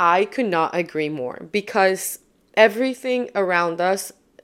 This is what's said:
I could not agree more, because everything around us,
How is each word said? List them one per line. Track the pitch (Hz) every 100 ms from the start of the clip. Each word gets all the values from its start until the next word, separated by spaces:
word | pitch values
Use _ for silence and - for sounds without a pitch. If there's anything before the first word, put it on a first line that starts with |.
I | 175 180
could | 202 - 226
not | 170 160
agree | 175 170 156 151
more, | 151 123 - 165
because | 208 202 220 190 190 - - _ _ _
everything | - 220 214 262 247 254 247 240 196
around | 180 175 175 170
us, | 180 196 - - _ _